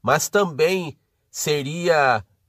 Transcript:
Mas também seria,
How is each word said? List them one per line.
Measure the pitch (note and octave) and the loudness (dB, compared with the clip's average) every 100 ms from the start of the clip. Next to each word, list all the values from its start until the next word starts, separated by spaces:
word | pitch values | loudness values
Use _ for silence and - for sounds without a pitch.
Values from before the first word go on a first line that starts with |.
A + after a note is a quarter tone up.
Mas | A#2 D3+ - | 2 0 2
também | G#3 F#3+ C#3 D#3+ F#3+ E3 - _ _ _ | 0 0 0 0 0 -6 -12 _ _ _
seria, | - - D3 C3+ E3 F3 D#3 C3+ A2+ - _ | -8 -4 -4 -4 -4 0 2 2 0 -4 _